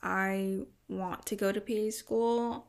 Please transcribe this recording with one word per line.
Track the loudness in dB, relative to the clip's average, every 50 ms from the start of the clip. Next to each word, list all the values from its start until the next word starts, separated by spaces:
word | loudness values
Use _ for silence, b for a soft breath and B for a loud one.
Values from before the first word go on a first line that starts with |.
| -4
I | -2 0 0 2 2 0 0 0 0 -2 -2 -4 -8 -14 _ _
want | -8 -6 -4 -4 -4 -6 -6 -6
to | -6 -2
go | 2 2 2
to | 2 0
P | -2 0 0 2 2
A | 0
school | -2 -4 -4 0 2 2 4 4 4 2 2 0 -2 -4 -10